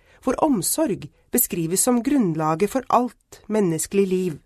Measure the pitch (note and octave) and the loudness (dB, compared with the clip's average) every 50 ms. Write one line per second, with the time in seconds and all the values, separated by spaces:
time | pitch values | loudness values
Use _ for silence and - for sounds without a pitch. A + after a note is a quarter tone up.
0 | _ _ _ _ - - C4 - - D#4 C4 F#3+ D#3+ - - - D#4+ C4 F3+ C#3 | _ _ _ _ -4 -2 0 2 2 2 2 2 0 -2 -2 -2 -2 -2 -2 -6
1 | D3+ C#3+ _ _ _ _ - A#3+ - - - F3 E3 D#3+ F3+ G3 - B3+ B3 A#3+ | -8 -14 _ _ _ _ -2 -2 -2 -2 -2 -4 -4 -2 0 0 0 2 2 0
2 | A3 C#4 D4 C#4 A3 F3 D#3 D#3+ D#3 D#3 E3 E3 G#3 G3+ - C4 - - - A#3 | 2 2 2 2 2 2 0 0 0 0 0 0 0 0 -2 -2 -2 2 2 2
3 | B3 A#3 - _ _ _ - - _ - G#3+ A3 G3+ F3 D#3+ D#3 - - - G3 | 2 0 -6 _ _ _ -20 -18 _ -4 0 0 2 2 0 -2 -4 -2 0 0
4 | G3+ F#3 F#3 F#3 F#3 F3+ D3+ - _ | 0 2 0 -2 -2 -2 -6 -8 _